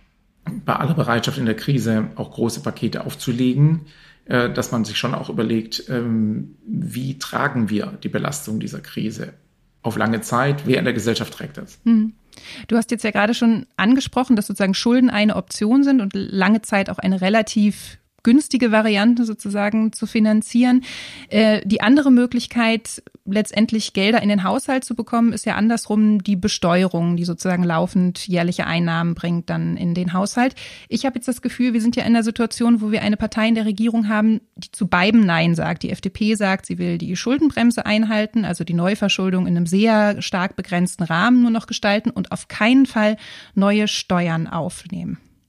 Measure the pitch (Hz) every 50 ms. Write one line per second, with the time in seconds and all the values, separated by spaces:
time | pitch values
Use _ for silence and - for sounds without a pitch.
0 | _ _ _ _ _ _ _ _ - - - - - - - - - - 165 165
1 | 113 117 117 117 - - - 139 127 113 107 - - - 139 123 107 113 110 110
2 | 110 - - - 113 - - - 113 113 - - - 113 - - 123 110 - -
3 | - 139 - - - 139 117 123 127 127 123 139 147 156 160 160 - - - _
4 | - - - _ _ - - 123 120 120 139 123 113 - 127 117 107 104 107 -
5 | - 147 143 - - - - - 113 117 113 113 110 - - - - - 131 120
6 | 120 120 113 110 107 107 110 - - - - _ - 220 220 - - - 113 123
7 | 135 135 139 - - - - - 135 143 139 123 110 98 107 101 - - 101 -
8 | - 98 - 104 - - - - - 110 110 110 - - - - - - - 117
9 | 113 110 110 110 - - - _ _ _ _ _ _ _ _ _ - 117 110 110
10 | 107 110 113 107 - - 123 120 131 143 143 143 - 120 131 - - 127 - 113
11 | 101 117 110 - 110 - - - - - - - - - - _ - 226 233 214
12 | 214 220 - _ _ _ - - - - - - - - 226 233 220 - 240 220
13 | - 220 208 202 202 220 240 - 240 233 226 190 - _ - - 185 214 254 269
14 | - - - - 160 - 247 202 202 - 202 - 202 190 190 - - 233 240 262
15 | 254 240 - 208 208 214 - 180 - - - - 214 214 247 277 277 277 277 254
16 | 202 196 - 196 196 - - 196 185 190 220 220 - - 220 196 196 190 180 -
17 | - 185 190 185 185 190 214 226 214 - - 214 208 214 196 - - - - -
18 | _ _ _ _ - 233 254 294 - - - 233 247 226 214 214 214 220 214 196
19 | 202 240 240 233 240 220 214 - - 202 196 208 202 208 208 220 220 220 - -
20 | 226 - - 226 214 214 214 220 - - - 233 247 254 247 254 254 - - -
21 | - - - - - - - 208 220 214 214 208 - 196 214 - - 214 277 302
22 | 277 277 254 240 247 247 247 240 - - - 240 233 226 226 220 226 - - -
23 | - - _ - - 190 202 214 208 - - 208 220 - 220 220 - - - 190
24 | 190 208 226 226 - 202 208 196 185 190 202 269 - - 262 262 - - 233 240
25 | 220 - - 233 233 233 220 214 - 220 - - 208 226 233 - - - 208 214
26 | 214 214 214 208 185 202 202 180 180 208 - - - 170 175 180 190 180 - 170
27 | 165 175 175 170 175 175 165 - - 180 180 175 180 175 165 165 175 180 - 190
28 | 180 180 180 - - - 180 170 170 175 175 - - - 165 170 175 170 165 165
29 | 170 170 170 - - 175 170 170 170 - 170 165 165 165 170 180 185 175 170 175
30 | 180 175 170 185 196 202 - 247 247 262 - - - - - - - - - -
31 | - 269 254 254 - - 240 - - 240 - - 247 254 226 233 214 240 240 247
32 | - - 233 233 214 226 220 - 233 220 - - 240 233 240 214 214 214 214 -
33 | - 208 208 202 226 214 - 226 214 226 233 226 214 220 202 190 220 233 226 233
34 | 214 208 220 214 214 220 220 - _ _ _ - - - - - 214 175 - 180
35 | 180 214 226 233 208 180 170 160 165 170 170 160 151 160 175 - - - 190 -
36 | - 190 - - 214 214 226 214 208 190 190 190 - - 175 175 175 175 170 170
37 | 170 - 185 180 - 226 269 294 320 285 - 226 233 240 233 - - - 214 214
38 | 226 214 220 214 214 214 - 226 202 160 175 - 165 - 170 170 175 190 214 -
39 | 208 196 - - 190 190 185 185 180 175 175 170 175 165 180 196 214 226 220 214
40 | 208 208 202 202 185 - - 185 180 196 - - 185 - 180 175 180 175 - -
41 | 175 156 165 170 196 240 247 247 240 240 226 226 - - 220 - - 208 202 220
42 | - 233 - 190 180 - 175 - - - - - 214 226 262 269 269 - - 226
43 | 208 214 220 - - - - - - - - 196 196 202 208 214 214 208 - -
44 | - - 185 175 175 170 165 165 165 - - 170 156 180 - - - 170 185 175
45 | 175 - - - _ _ _ _ _